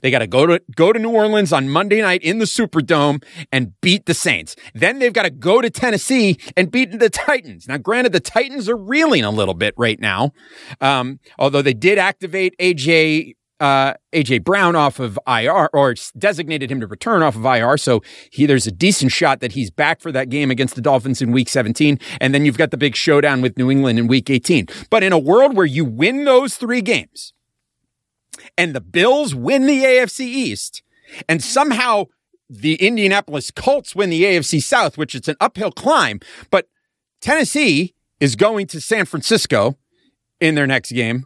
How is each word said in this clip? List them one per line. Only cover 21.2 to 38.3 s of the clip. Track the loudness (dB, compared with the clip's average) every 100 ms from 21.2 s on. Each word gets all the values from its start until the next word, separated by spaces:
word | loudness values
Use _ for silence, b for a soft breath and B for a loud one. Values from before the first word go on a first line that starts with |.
in | 0
week | 0 0
seventeen. | -2 -2 0 0 0 B B
And | 0
then | 2
you've | 2 2
got | 0
the | 0
big | -2
showdown | -2 2 2 2 2
with | 0 0
New | 0
England | 2 2 2
in | 2
week | 0 2
eighteen. | 0 2 0 0 B -2
But | 0
in | 2
a | 2
world | 4 4 4 4
where |
you | 0 0 -4
win | 0 0 0 2
those | 2 2 -4
three | -4 -2
games | -2 -4 -6 -16 -20 _ _ _ _ _ _ _ _ _ _ B B -4
and | -4
the | -4
Bills | -6 0 2 2 0
win | -4 0 2
the | 2 2 4
A | 4
F | 2
C | -4 -8
East | -4 -4 -6 -10 -16 B B B B -4
and | -4
somehow | 0 0 2 0 0 0 -2 _ _ _ _
the | -6 -2
Indianapolis | 2 2 2 2 0 -2 -6 -8
Colts | -4 0 0 -2 -4
win | -2
the | 2 2
A | 2
F |
C | 0 -2
South, | 0 0 0 -2
which | -8
it's | -6 -8
an | -2
uphill | -2 -2 -8
climb, | -4 0 2 0 -4 B B B
but | -2 -2 _ _ _ _ _
Tennessee | -2 0 0 0 2 0 -2 _ _ -2
is | -2